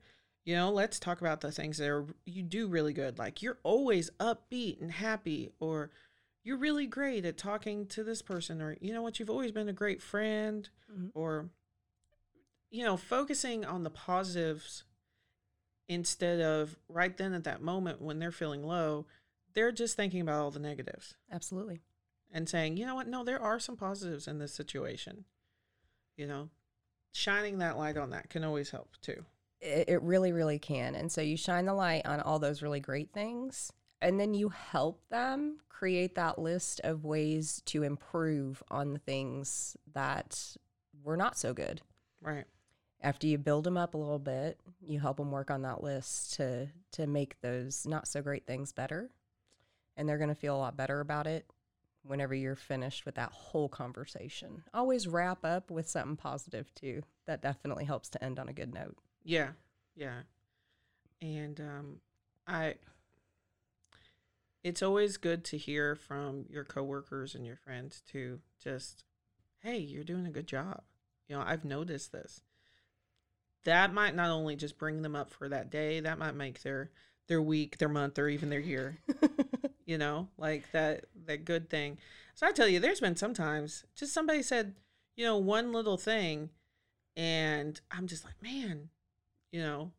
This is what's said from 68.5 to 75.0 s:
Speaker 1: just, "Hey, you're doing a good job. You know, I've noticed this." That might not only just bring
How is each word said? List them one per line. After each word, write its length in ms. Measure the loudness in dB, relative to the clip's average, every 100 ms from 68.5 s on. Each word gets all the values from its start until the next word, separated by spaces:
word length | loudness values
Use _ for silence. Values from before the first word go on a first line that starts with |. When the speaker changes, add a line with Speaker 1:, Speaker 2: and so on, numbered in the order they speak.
| _
Speaker 1:
just, 420 | -8 -8 -10 -16 -20 _ _ _ _ _
"Hey, 180 | -6 -4
you're 260 | -4 -6
doing 220 | -6 -4 -4
a 60 |
good 160 | -6 -4
job. 360 | -4 -4 -8 -12 _ _ _ -10
You 100 | -4
know, 60 | -2
I've 200 | -2 -2
noticed 460 | -4 -4 -6 -8
this." 320 | -12 -14 -18 _ _ _ _ _ _ _ _ _ _ _ _ 6
That 280 | 8 8
might 220 | 6 4 4
not 140 | 2
only 260 | 2 0 -2
just 220 | -6 -4
bring 240 | -4 -2